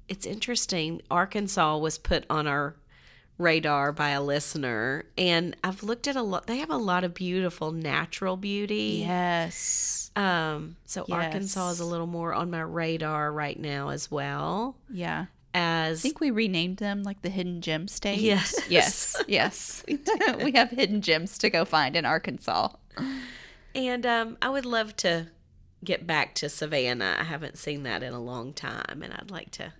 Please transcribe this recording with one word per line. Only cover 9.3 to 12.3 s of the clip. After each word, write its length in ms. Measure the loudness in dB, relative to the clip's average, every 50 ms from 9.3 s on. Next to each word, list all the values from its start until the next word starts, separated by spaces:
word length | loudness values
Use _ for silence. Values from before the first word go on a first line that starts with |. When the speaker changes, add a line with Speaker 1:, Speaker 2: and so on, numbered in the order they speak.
| 2 0 0 -2 -4 -4 -2 0 0 0 0 0 -2 -4 -6 -6 -2
Speaker 1:
Um, 640 | 0 2 2 2 2 2 0 -2 -4 -6 -8 -12 -14 -12
so 200 | -8 -8 -6 -4 -2
Arkansas 600 | -2 -2 0 0 -2 -2 -2 -2 -2 0 0 0
is 80 | 0 -2
a 40 | -2
Speaker 2:
Yes. 80 | -2
Speaker 1:
little 160 | -2 -2 -2 -2
more 260 | -2 -2 -2 -2